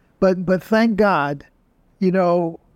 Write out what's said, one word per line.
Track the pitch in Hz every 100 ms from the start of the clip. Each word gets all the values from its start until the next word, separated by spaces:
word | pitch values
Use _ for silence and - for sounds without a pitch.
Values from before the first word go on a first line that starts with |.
| _ -
But, | 185 185 175
but | 185
thank | - 220 233 202
God, | 208 165 143 143 - _ _ _ _ -
you | 185
know, | 185 175 175 165 170 _